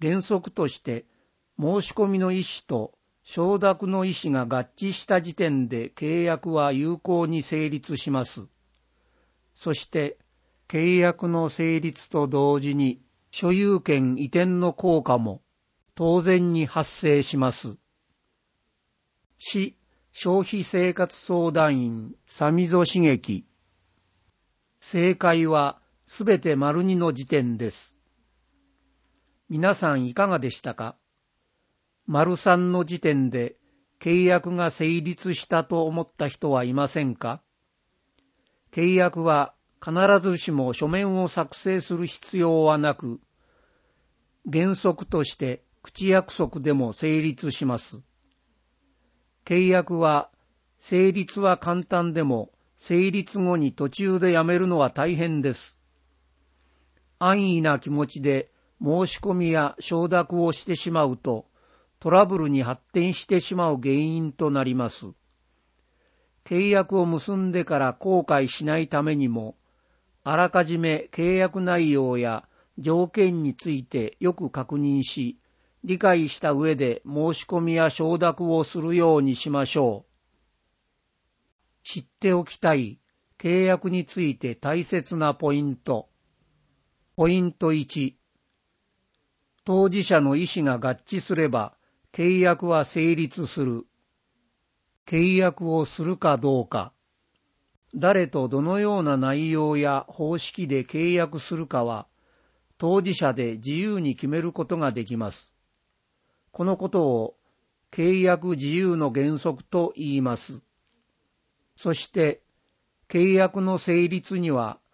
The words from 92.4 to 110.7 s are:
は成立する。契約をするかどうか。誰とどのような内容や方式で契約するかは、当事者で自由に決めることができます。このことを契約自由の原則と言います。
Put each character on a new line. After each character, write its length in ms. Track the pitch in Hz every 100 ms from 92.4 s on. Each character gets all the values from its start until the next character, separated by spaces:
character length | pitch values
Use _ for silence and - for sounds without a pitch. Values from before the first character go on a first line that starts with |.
| 180 170 175
は 160 | 165
成 320 | 143 170 160 165
立 320 | 156 - 151
す 160 | -
る。 200 | 131 117 - _ _ _ _ _ _ _ _ _ _ _ -
契 300 | 165 180 185
約 380 | 185 - 165
を 100 | 160
す 200 | 151 -
る 120 | 165 180
か 220 | 165 139
ど 220 | 139 131
う 80 | 113
か。 240 | 113 90 _ _ _ _ _ _ _ _ _ _ -
誰 320 | 170 196 165
と 180 | 147 127
ど 160 | 135
の 160 | 156 196
よ 220 | 208 202
う 20 |
な 140 | 156 135
内 340 | 131 143 160
容 260 | 156 151 147
や 300 | 143 139 -
方 300 | - 156 170
式 300 | - - 160
で 160 | 135
契 280 | 127 151 170
約 280 | 175 165 151
す 160 | - 165
る 100 | 160
か 160 | 135
は、 240 | 120 110 - _ _ _ _ _ _ -
当 240 | 165 196
事 120 | 190
者 200 | 180 143
で 220 | 123 120 110
自 160 | 123
由 260 | 156 208 202
に 160 | 156
決 140 | 123 139
め 120 | 156
る 120 | 170
こ 120 | -
と 120 | 160 170
が 160 | 143
で 120 | 120
き 120 | 107 117
ま 160 | 107
す。 200 | - - _ _ _ _ _ _ _ _ _ _
こ 120 | -
の 120 | 180 185
こ 120 | 185
と 200 | 190 151
を 280 | 120 110 - _ _ _ _ _
契 320 | - 170 185
約 280 | 185 175 180
自 180 | 160 139
由 260 | 165 190
の 180 | 165 147
原 240 | 127 143 151
則 260 | 170 135
と 280 | - 180 170 -
言 180 | 147
い 60 | 139
ま 160 | 127 117
す。 260 | - 123 _